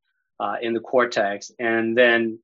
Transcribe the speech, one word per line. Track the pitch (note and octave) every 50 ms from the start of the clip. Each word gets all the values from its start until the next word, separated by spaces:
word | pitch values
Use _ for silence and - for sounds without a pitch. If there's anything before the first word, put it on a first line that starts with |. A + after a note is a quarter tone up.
| _ _ _ _ _ _ _ -
uh, | G#2 G#2 G#2 -
in | A#2+ A#2 A#2
the | A2+
cortex. | A2+ - - B2+ A#2+ A#2+ - A#2+ G#2 G2+ G2+ G2+ - - _ -
And | B2 A#2 A2+ A2+ A2+ A2+ A2+
then | B2 B2+ A#2+ A#2 A#2 A#2 A2+ A2 -